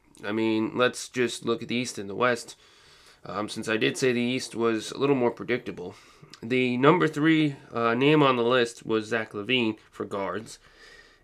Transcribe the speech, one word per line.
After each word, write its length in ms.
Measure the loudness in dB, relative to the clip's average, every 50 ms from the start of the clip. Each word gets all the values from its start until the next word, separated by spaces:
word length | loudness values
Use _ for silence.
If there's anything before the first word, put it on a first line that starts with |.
| _ _ _ -12 -6
I 80 | -4
mean, 460 | -2 0 2 2 2 2 0 -2 0 2
let's 320 | 2 2 2 -2 -12 -8
just 360 | -4 -2 -2 -2 -2 -4 -4
look 180 | -4 -4 -4 -4
at 40 | -6
the 80 | -4
East 220 | -4 -4 -6 -8 -10
and 120 | -10 -8
the 60 | -4
West. 400 | 0 2 2 2 0 -4 -12 -18 _ _ -20 -20 -20 -20 -20 -20 -20 -20 -20 -20 _ -14
Um, 240 | -10 -6 -6 -6 -6
since 180 | -6 -8 -4 -2
I 100 | 0 0
did 200 | 0 0 0 2
say 160 | 0 0 2
the 80 | 2
East 340 | 0 0 -2 -4 -6 -6 -6
was 360 | -2 0 0 0 0 -4 -6
a 60 | -6 -2
little 180 | 0 2 2
more 160 | 2 2 0
predictable, 640 | 0 -2 -4 -4 -4 -4 -4 -8 -12 -10 -12 -12 -14 -16 -20 -20 -20 -20 -20 -20 -20 -14
the 360 | -8 -2 0 0 2 0 0 4
number 300 | 6 6 6 6 4 0
three, 480 | 0 0 2 2 4 4 2 0 -2 -6 -14 -10 -6
uh, 200 | -2 0 0 2
name 300 | 4 4 4 6 6 6
on 140 | 4 4 4
the 60 | 2
list 420 | 4 4 4 2 0 -2 -10 -6
was 220 | -2 -2 -2 -2 -2
Zach 260 | -4 -4 -4 -4 -8
LaVine 440 | -8 -4 -2 0 2 2 0 0 -2 -8 -20
for 140 | -10 -10 -8
guards, 540 | -6 -6 -6 -4 -4 -6 -6 -8 -10 -18 -20 _ -20 _ -20 -20 -20 -20 -20 -20 -20 _ _